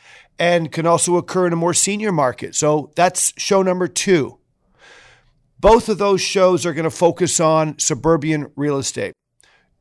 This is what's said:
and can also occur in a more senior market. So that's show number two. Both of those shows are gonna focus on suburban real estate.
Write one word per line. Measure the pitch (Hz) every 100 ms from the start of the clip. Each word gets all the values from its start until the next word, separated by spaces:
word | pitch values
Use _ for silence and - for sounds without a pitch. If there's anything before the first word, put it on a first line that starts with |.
| _ - _ -
and | 170 175 160
can | 165 165
also | 170 180 175
occur | 170 185 175
in |
a | 165
more | 170
senior | 170 - 208 214
market. | 160 131 113 90
So | - 151 151 135
that's | - 175 - - -
show | - 196
number | 190 180 175
two. | - - 175 127 - _ _ _ _ - - - _ _ _ _ _
Both | 196 226 220
of | 185
those | 202 190
shows | - 190 185 175 170
are |
gonna | 151 160
focus | - 170 170 175 -
on | 160 160 156 143
suburban | - 143 156 165 151 156 135
real | - 147 139
estate. | - - 98 - _ _ _ _ _ _